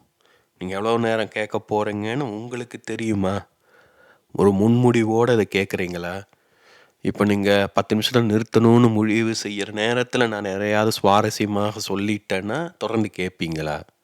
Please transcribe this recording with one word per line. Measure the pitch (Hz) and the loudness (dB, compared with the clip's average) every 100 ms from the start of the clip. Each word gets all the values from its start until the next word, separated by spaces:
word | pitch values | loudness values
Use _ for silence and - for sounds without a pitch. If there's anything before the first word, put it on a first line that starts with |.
| _ _ _ _ _ _ | _ _ _ _ _ _
நீங்க | 92 98 | -10 -6
எவ்வளவு | 110 117 | 0 0
நேரம் | 113 113 104 | 2 0 -2
கேட்கப் | - 107 107 - | -6 -6 -6 -4
போறீங்கன்னு | 104 107 104 107 123 | -2 -2 -4 -4 -4
உங்களுக்கு | 139 104 120 123 120 120 | -6 -8 -10 -10 -12 -14
தெரியுமா? | - 113 113 104 95 101 - _ _ _ _ _ _ _ _ | -12 -6 -2 -2 0 -4 -8 _ _ _ _ _ _ _ _
ஒரு | - 98 | 2 2
முன்முடிவோட | 95 110 120 123 120 110 113 120 117 | 4 4 4 4 4 2 2 2 2
இதை | 95 | 2
கேட்குறீங்களா? | 98 98 - 90 87 87 95 98 _ _ _ _ _ _ _ | 0 -2 -4 -6 -6 -8 -10 -14 _ _ _ _ _ _ _
இப்போ | 98 98 | -8 0
நீங்க | 104 101 101 101 98 | 0 2 2 2 2
பத்து | - 101 107 | -2 0 0
நிமிஷத்துல | 107 123 117 107 | 2 0 2 0
நிறுத்தணும்னு | 117 113 117 120 120 | 2 4 6 6 6
முடிவு | 107 107 107 113 113 | 4 2 0 0 -4
செய்யற | 104 101 98 | -6 -6 -6
நேரத்துல | 104 110 120 120 123 117 | -2 -2 0 -2 0 0
நான் | 107 | 0
எதையாவது | 104 95 104 107 110 - | -4 -2 0 2 0 2
சுவாரஸ்யமாக | 101 101 107 - 104 104 104 107 - | 4 4 2 -2 -2 0 -2 -4 -6
சொல்லிட்டேன்னா | 98 104 104 - 95 101 127 170 - | -4 -4 -4 -4 -6 -4 -6 -8 -8
தொடர்ந்து | 107 113 104 - | -4 -2 -2 -4
கேட்பீங்களா? | 92 - 85 80 76 76 80 _ | -8 -6 -6 -4 -6 -8 -10 _